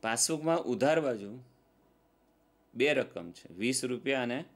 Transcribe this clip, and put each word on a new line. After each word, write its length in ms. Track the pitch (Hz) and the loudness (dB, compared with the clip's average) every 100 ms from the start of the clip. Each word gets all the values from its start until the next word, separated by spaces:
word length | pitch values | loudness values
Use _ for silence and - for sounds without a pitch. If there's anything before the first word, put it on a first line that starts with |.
પાસબુકમાં 560 | 110 117 - 160 156 165 | -2 0 2 0 2 0
ઉધાર 440 | - 117 131 160 | 0 2 4 4
બાજુ 380 | 147 117 101 120 127 _ _ _ _ _ _ _ _ _ _ _ _ | 2 -2 -6 -12 -16 _ _ _ _ _ _ _ _ _ _ _ _
બે 200 | - 139 | 0 2
રકમ 380 | 143 117 - 87 | 2 0 -6 -12
છે, 220 | 85 - | -14 -18
વીસ 300 | 85 113 131 | -4 -2 0
રૂપિયા 380 | 139 123 135 135 | -2 -4 -2 -2
અને 240 | 120 127 170 | -2 -4 -8